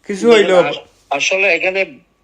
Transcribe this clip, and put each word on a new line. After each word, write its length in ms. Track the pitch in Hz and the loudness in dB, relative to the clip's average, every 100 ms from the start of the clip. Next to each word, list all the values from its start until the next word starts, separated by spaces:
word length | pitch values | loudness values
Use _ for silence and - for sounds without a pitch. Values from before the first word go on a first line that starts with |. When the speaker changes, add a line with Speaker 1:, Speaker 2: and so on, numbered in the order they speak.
| - | -12
Speaker 1:
কিছু 240 | 196 233 | -2 2
হইল? 240 | 220 190 180 | 4 4 2
Speaker 2:
আস-, 220 | 160 - - _ - | 0 -4 -14 _ -10
আসলে 440 | 190 - 190 196 | -6 -4 -2 -2
এখানে 320 | 165 185 190 170 123 _ _ | -2 -4 -4 -6 -10 _ _